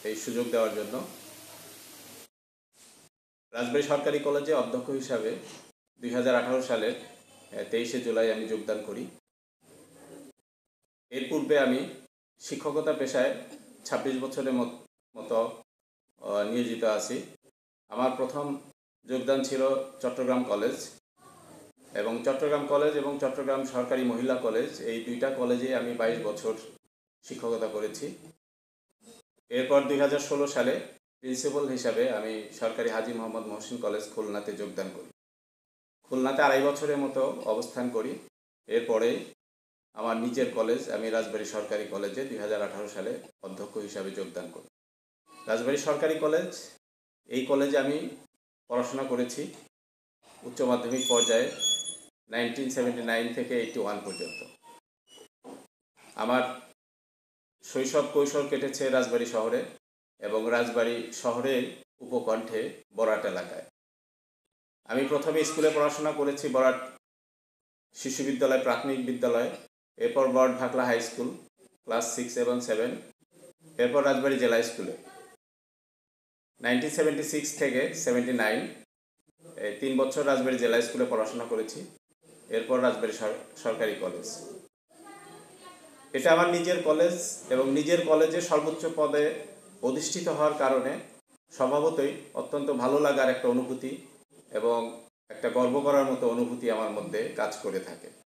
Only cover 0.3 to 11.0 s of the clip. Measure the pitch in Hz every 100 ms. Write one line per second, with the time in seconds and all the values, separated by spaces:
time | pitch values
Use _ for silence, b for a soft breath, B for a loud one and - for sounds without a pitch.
0.3 | 117 117 117 110 104 104 123 - - -
1.3 | - - - - - - - - - -
2.3 | _ _ _ _ _ - - _ _ _
3.3 | _ _ 113 123 139 143 143 147 147 143
4.3 | 143 143 147 120 127 120 135 123 120 110
5.3 | - - - - _ _ _ 120 120 123
6.3 | 120 123 127 127 117 107 - - - -
7.3 | - - 104 101 117 117 127 117 113 113
8.3 | 110 110 107 101 107 104 104 - - _
9.3 | _ _ _ _ - - - - - -
10.3 | _ _ _ _ _ _ _